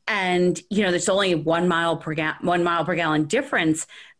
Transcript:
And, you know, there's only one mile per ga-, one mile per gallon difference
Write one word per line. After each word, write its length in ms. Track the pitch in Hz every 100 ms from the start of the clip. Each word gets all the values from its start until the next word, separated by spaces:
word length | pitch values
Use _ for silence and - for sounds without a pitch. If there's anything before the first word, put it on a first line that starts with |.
| -
And, 540 | 208 185 180 180 160 -
you 140 | 202
know, 60 | 196
there's 180 | 175 185
only 260 | 190 196
one 360 | 165 147 165 180
mile 260 | 165 170 156
per 180 | -
ga-, 220 | 151 156 -
one 200 | 175 175
mile 220 | 175 170
per 100 | 160
gallon 300 | 170 160 156
difference 640 | 147 240 - 208 165 156 - - -